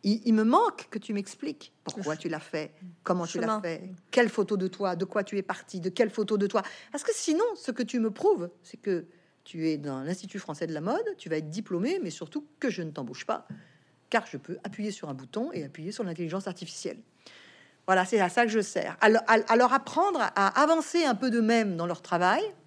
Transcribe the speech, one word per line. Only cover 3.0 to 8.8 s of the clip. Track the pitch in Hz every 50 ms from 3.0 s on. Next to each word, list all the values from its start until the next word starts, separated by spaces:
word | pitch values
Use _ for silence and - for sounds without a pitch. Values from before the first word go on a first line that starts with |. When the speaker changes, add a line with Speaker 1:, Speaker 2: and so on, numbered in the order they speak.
| _
Speaker 1:
comment | - 185 180 170
tu | 165 - -
l'as | -
Speaker 2:
chemin. | 226 220 214
Speaker 1:
fait, | 196 175 165 - 180 185 185 - _ _
quelle | - - 240 220
photo | - - 202 - 214
de | 196 185
toi, | 185 180 - 202 190 180
de | 175 190
quoi | 180 - 214 202
tu | 196 - 202
es | 190
parti, | - 185 - - _ - 190
de | 165 190
quelle | 185 - 233 214
photo | 202 - 214 196 214
de | 208 196
toi. » | 196 - 220 190 - - - - - -
Parce | 285 -
que | - 440
sinon, | - - - 302 320 427 480 427
ce | - - -
que | 240 - 247
tu | 196 - 247
me | 226 220
prouves, | 202 - - 392 415 330 175 175 - _ _
c'est | - -
que | 233